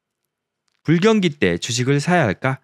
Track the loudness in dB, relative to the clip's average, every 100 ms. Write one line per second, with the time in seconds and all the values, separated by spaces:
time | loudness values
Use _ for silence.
0 | _ _ _ _ _ _ _ _ -2 2
1 | 2 2 0 0 -2 -2 -4 -4 -2 -2
2 | 0 0 0 -2 -6 -6